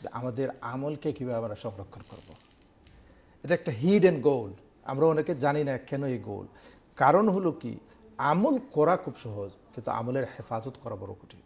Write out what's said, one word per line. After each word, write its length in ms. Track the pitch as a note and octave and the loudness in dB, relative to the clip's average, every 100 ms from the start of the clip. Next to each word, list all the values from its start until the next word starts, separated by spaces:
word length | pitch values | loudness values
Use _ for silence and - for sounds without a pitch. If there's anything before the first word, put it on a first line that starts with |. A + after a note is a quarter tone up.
যে 40 | - | -10
আমাদের 380 | A2+ B2+ A#2 C3+ - | -8 -8 -4 -6 -6
আমলকে 520 | A#2 B2+ C#3+ D3+ D#3 | -10 -6 -6 -4 -6
কীভাবে 240 | C3 B2 A#2 | -4 -4 -4
আমরা 180 | A2+ G#2 | -4 -8
সংরক্ষণ 460 | A#2 G2 F#2+ - - | -10 -10 -16 -16 -18
করব। 240 | G#2 - - _ _ _ _ - - - - _ _ | -20 -20 -20 _ _ _ _ -20 -20 -20 -20 _ _
এটা 100 | C#3 | -2
একটা 180 | E3+ - | 0 0
হিডেন 500 | A2+ D#3 G3+ F#3 D#3+ | -2 4 8 8 6
গোল, 320 | B2+ C#3 G#2 F#2+ - _ | 2 2 -2 -12 -20 _
আমরা 220 | - C3+ D#3+ | -8 2 4
অনেকে 300 | D#3 D3+ D#3 | 4 0 0
জানি 280 | C#3+ D3 | 0 0
না 140 | C#3+ C3 | 0 -4
কেন 260 | - C#3 | -6 -6
এই 140 | C#3 B2 | -4 -4
গোল। 280 | G2+ G2 G2 - - - _ - | -6 -10 -10 -18 -20 -20 _ 2
কারণ 340 | C3+ E3 G#3+ | 6 8 6
হলো 220 | F#3+ F3+ | 2 0
কি, 280 | C#3 A#2+ A2+ - - - - | -2 -8 -12 -16 -20 -20 -4
আমল 400 | C#3 D#3+ A#3+ C4 B3 | 0 4 4 2 -2
করা 260 | D#3 D3+ F3+ | 2 4 2
খুব 180 | - B2 | -2 -12
সহজ, 320 | A#2 G#2 G2 - _ - | -12 -10 -10 -12 _ -12
কিন্তু 160 | A2 | -6
আমলের 320 | G#2+ A#2 C3+ | -4 -2 -4
হেফাজত 500 | B2 - A2+ A2+ B2 B2 | -6 -10 -8 -8 -8 -14
করা 120 | - G#2 | -12 -12
বড় 180 | G2 | -12
কঠিন। 260 | G2+ - - | -14 -18 -20